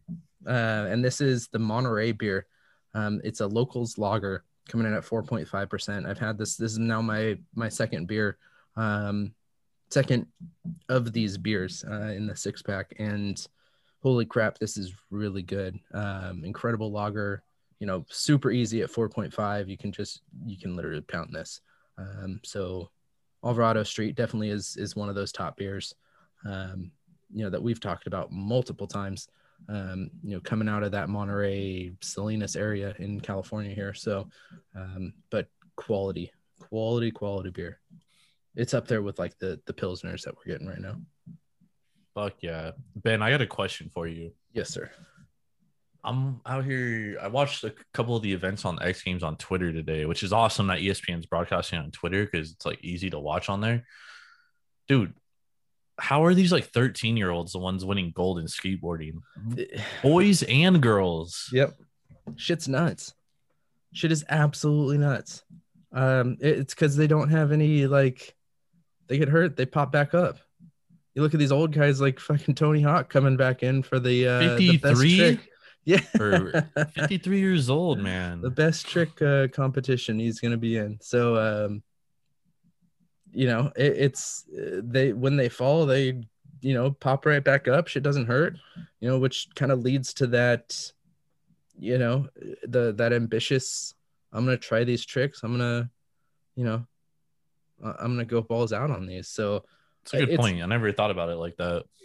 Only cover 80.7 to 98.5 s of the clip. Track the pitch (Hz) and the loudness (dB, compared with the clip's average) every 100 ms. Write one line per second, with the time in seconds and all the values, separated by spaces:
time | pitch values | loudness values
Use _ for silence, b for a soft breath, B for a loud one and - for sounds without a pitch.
80.7 | 113 104 107 - 120 120 113 110 107 104 | 0 -2 -6 -2 2 4 4 2 0 -2
81.7 | 104 - _ _ _ _ _ _ _ _ | -4 -10 _ _ _ _ _ _ _ _
82.7 | _ _ _ _ _ _ - 127 117 143 | _ _ _ _ _ _ 0 2 4 0
83.7 | - 143 - 139 - - - - 76 - | 2 2 4 2 0 -8 -12 -14 -10 -6
84.7 | 90 117 127 131 110 131 143 120 - 127 | -6 -2 2 2 2 2 2 2 0 2
85.7 | 160 147 131 131 127 110 _ - 139 127 | 4 4 4 2 -2 -8 _ -20 -6 0
86.7 | 127 131 139 135 139 151 143 139 135 123 | 2 2 0 0 2 4 4 4 4 4
87.7 | 139 170 - 143 143 117 127 170 - B | 2 2 -2 0 0 2 2 2 -2 B
88.7 | B B _ 117 131 131 - - - 127 | B B _ 0 2 2 0 -8 -2 2
89.7 | 131 123 135 127 - 127 120 123 120 - | 2 2 0 -2 -2 2 4 4 2 -2
90.7 | - - - _ _ _ _ _ _ _ | -10 -12 -16 _ _ _ _ _ _ _
91.7 | - 107 127 120 131 139 - - - 120 | -10 -2 2 4 2 0 -6 -14 -12 -2
92.7 | 123 120 104 117 120 113 110 - 135 - | 2 2 2 2 2 2 0 2 0 0
93.7 | - - - _ _ _ 110 127 123 - | -6 -10 -14 _ _ _ -2 0 0 2
94.7 | 113 123 120 - 131 139 - 113 123 120 | 2 2 0 -2 -2 -2 -2 -4 -2 0
95.7 | 120 120 - _ _ _ _ _ - 120 | 0 -4 -10 _ _ _ _ _ -4 -2
96.7 | 113 120 _ _ _ _ _ _ _ _ | -2 -6 _ _ _ _ _ _ _ _
97.7 | _ 110 - 120 123 110 117 110 | _ -12 -6 -4 -2 0 -2 0